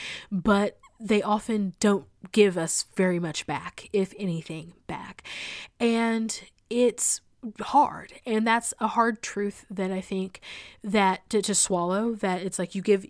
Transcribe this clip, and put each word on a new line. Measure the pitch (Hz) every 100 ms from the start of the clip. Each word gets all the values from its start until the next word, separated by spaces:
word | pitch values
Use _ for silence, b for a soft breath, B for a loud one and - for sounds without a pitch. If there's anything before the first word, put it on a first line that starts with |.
| B B B
but | 196 190 202 202 - - -
they | 214 214
often | 202 214 - 214 196 -
don't | 208 202 - _ -
give | 220 208 180
us | 165 - - -
very | 185 175
much | 170 147 -
back, | 143 160 - -
if | 208 190 -
anything | 196 165 - 160 160 - -
back. | 160 - - B B B B B -
And | 240 226 226 226 226 - - _ -
it's | 240 247 233 - - _ _ 233 -
hard. | - 277 294 - - -
And | - 220 226
that's | 233 - -
a | 220
hard | 240 233 220
truth | - - 202 - -
that | 190 190
I | 190
think | 190 190 190 - B B B B
that | 208 208 190 185 -
to, | 220
to | 196
swallow, | 196 - 180 175 190 226 220
that | 196 180
it's | 185 -
like | 175
you | 196
give, | 180 196